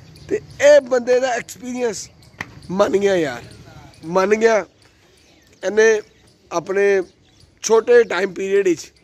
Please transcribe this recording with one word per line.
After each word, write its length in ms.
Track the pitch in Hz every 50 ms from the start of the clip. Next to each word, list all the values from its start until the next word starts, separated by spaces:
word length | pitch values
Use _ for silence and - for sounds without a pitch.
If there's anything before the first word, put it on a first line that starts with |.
| - - - - - -
ते 120 | 392 427 - - - - 262
एह 180 | 285 294 285
बंदे 400 | 277 240 254 247 233 247 247 247
दा 140 | 262 262 233
experience 760 | 233 - - - - 247 247 247 254 247 233 190 - - - - _ _ - - - - - - - - -
मन 220 | 180 196 202 - -
गया 220 | 196 202 196 190
यार, 280 | 180 160 139 123 120 - - - - - - - - - - - - 160
मन 260 | 160 175 190 190 202
गया। 280 | 214 220 226 226 226 202 180 - _ _ _ _ _ _ _ _ _ _ _ _ _ _ _ _ _ _ -
इन्हें 380 | 190 208 214 220 226 220 214 214 _ _ _ _ _ _ _ _ _ -
अपने 340 | 170 156 185 190 196 202 202 196 190 180 - _ _ _ _ _ _ _ _ _ _ -
छोटे 420 | - 220 226 220 240 240 240 226
time 280 | - 196 175 196 196 170
period 360 | - 190 190 196 202 196 185
विच 240 | 170 151 - - _ _